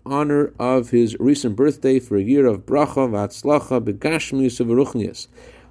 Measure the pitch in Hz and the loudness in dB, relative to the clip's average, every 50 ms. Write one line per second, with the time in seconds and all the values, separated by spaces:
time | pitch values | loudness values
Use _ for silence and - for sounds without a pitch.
0 | - 127 139 143 151 147 147 143 147 - - - 117 127 131 127 117 - 123 120 | -10 -6 -4 -2 -2 0 0 0 0 -2 -4 -4 -2 0 0 0 0 2 2 2
1 | 117 107 113 - 113 135 143 143 - 117 101 107 139 151 143 - - 131 131 127 | 2 2 0 0 2 2 2 2 0 -2 0 2 2 2 2 0 0 2 2 2
2 | 123 - 104 98 98 113 139 143 135 120 104 95 - - 131 147 151 147 - 139 | 0 0 0 0 2 2 2 4 4 4 2 0 -2 -2 0 0 0 0 0 0
3 | 135 120 104 101 104 101 - - - 139 147 143 131 - 131 123 113 110 101 110 | 0 0 0 -2 -4 -4 -6 -6 -2 0 0 0 0 0 -2 -2 -2 -2 -4 -4
4 | - 151 160 151 - - 139 135 135 123 123 - 123 117 117 127 139 131 - 120 | -2 -2 -2 -2 -4 -4 -2 -2 0 0 0 -2 -2 0 2 2 2 0 -2 -4
5 | 101 - - - - - _ - - - - - - - | -6 -6 -8 -12 -18 -20 _ -20 -20 -20 -20 -20 -20 -20